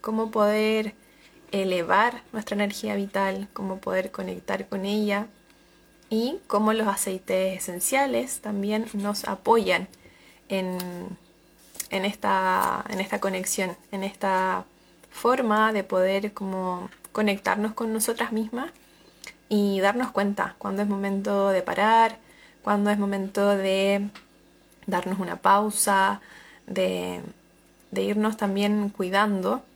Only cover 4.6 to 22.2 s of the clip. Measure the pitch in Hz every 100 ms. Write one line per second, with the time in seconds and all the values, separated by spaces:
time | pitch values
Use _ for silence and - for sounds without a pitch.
4.6 | 196 202 196 208 208 202 226 - _ _
5.6 | _ _ _ _ _ 220 240 349 - 208
6.6 | 214 220 214 196 - 190 - 185 190 185
7.6 | - 175 - 262 277 233 254 - 214 202
8.6 | 202 214 226 202 202 208 - 196 - 233
9.6 | 185 175 190 - - - - - _ 196
10.6 | 185 180 180 175 180 180 - _ _ _
11.6 | - - - 196 190 202 208 190 190 185
12.6 | - - - 202 196 208 196 190 190 -
13.6 | 185 175 - 196 196 196 196 190 185 185
14.6 | 185 _ _ - - - - 254 240 214
15.6 | 220 214 196 185 185 196 208 - 196 190
16.6 | 185 180 185 - - - 214 202 196 190
17.6 | 208 214 226 220 214 233 226 220 220 240
18.6 | 302 - - - - _ - - _ 208
19.6 | 202 196 190 240 247 - 202 202 190 -
20.6 | 202 196 208 196 196 196 202 202 196 190
21.6 | - - 208 226 226 220